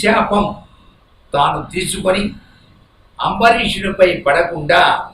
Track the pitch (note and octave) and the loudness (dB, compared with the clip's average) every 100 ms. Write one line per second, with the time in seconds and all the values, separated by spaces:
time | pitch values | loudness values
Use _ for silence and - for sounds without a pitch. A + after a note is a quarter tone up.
0 | G#3 - - G#3 - - - _ - _ | 0 2 2 0 -2 -6 -16 _ -20 _
1 | _ _ _ C#3+ D3+ D3+ - F3+ F#3 F3+ | _ _ _ 0 0 -2 -6 -6 -6 -4
2 | F#3 G3 G#3+ - - - _ _ _ _ | -2 0 -2 -8 -20 -20 _ _ _ _
3 | _ - D3+ F#3+ A#3 A#3+ A3+ F#3+ G3 F#3+ | _ -6 -4 2 4 4 0 -4 -4 2
4 | F3+ E3+ C#3 D#3+ E3+ E3 D3+ C#3+ C#3+ - | 2 2 0 0 0 -4 0 2 2 0
5 | - | -6